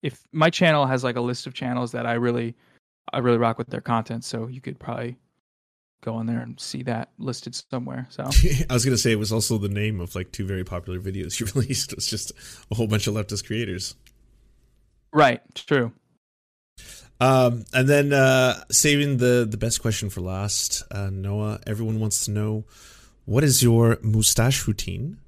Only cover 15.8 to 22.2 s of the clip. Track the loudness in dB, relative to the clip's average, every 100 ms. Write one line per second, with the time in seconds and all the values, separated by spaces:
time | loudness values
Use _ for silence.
15.8 | 0 -6 _ _ _ _ _ _ _ -20
16.8 | -20 -20 -20 _ 4 6 4 2 -2 0
17.8 | 4 4 4 4 6 6 2 0 -2 2
18.8 | 4 4 2 2 4 4 2 -2 -4 -2
19.8 | -2 -2 -4 -6 -6 -4 -4 -4 -4 -6
20.8 | -8 -8 -6 -6 -4 -2 -4 -6 -6 -4
21.8 | -2 -2 -2 -2